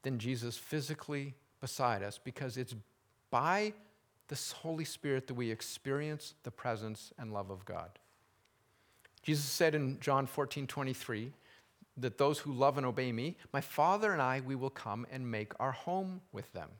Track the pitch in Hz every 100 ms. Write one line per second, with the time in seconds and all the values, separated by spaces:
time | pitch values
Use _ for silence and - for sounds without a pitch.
0 | 139 123 113 127 120 113 - 156 135 151
1 | - 147 139 131 _ _ 131 - 127 104
2 | 101 - - - 135 117 123 113 - _
3 | _ _ _ 123 147 190 214 208 - _
4 | _ _ - 139 - - 165 160 151 -
5 | 147 135 127 123 117 110 - - 135 139
6 | 151 151 - - - - 123 110 110 107
7 | - - 113 104 98 95 - 87 82 -
8 | _ _ _ _ _ _ _ _ _ _
9 | - - - 151 139 - 165 151 135 139
10 | - 135 131 - 139 - 135 - 131 127
11 | - 110 120 - - - _ _ - -
12 | 123 - 143 147 143 123 139 139 127 120
13 | 127 117 143 180 - 139 - - 160 202
14 | 214 175 127 131 127 135 131 - 117 104
15 | 120 131 123 113 107 - 131 127 - 185
16 | 190 185 - - - - -